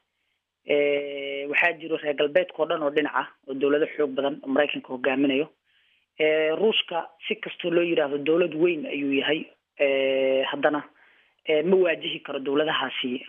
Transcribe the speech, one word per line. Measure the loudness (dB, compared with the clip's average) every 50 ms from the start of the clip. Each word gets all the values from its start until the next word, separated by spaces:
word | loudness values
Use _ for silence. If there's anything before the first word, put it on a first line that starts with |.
| _ _ _ _ _ _ _ _ _ _ _ _ _ 0
Ee, | 2 2 2 2 0 0 -2 -4 -8 -8 -8 -8 -6 -6 -6 -4
waxaa | 0 0 0 0 0 -2
jiro | -4 -4 -4 -2
reer | -2 -2 0 0
galbeedka | 0 2 2 0 0 0 -2 -2
oo | -2
dhan | 0 0 0 -2
oo | 0
dhinac | 2 2 0 0 0
ah | -4 -4 -4 -8 _ _ -10
oo | -4
dowlado | 0 2 2 2 2 2 0 0
xoog | -2 -2 -2 -2 -2
badan | -2 -2 -4 -6
oo | -6 -2
Maraykanka | 2 2 2 2 0 -6 -8 -8
hogaaminayo. | -8 -4 -2 0 0 2 2 2 2 0 -2 -4 -8 _ _ _ _ _ _ _ _ _ _ _ _ 0
Ee, | 0 2 2 2 2 0 0
Ruushka | 2 2 2 2 0 -2 -4 -4 -6 -6 -8 -12 _ -8 -8
si | -6
kastoo | -6 -6 -10 -10 -6 -4 0
loo | 2 2 2
yiraahdo | 4 2 2 2 2 0 -2
dowlad | 0 2 2 4 2 2 2
weyn | 2 2 2 2 0 -4
ayuu | -6 -6 -4 -2 0 0
yahay, | 0 2 0 0 -2 -4 -8 -16 _ _ _ _ 0
ee, | 2 2 4 2 2 2 2 2 2 2 2 2 0
haddana, | -2 -2 0 0 0 0 0 -4 -8 _ _ -20 -20 _ _ _ _ _ _ _ 0
ee, | 0 2 4
ma | 4 4
waajihi | 4 4 4 2 -2 -4 -6 -8 -8 -8
karo | -8 -8 -6
dowladahaasi | -4 0 0 0 2 0 0 -2 -4 -4 -6 -6 -4 -4 -6 -4 0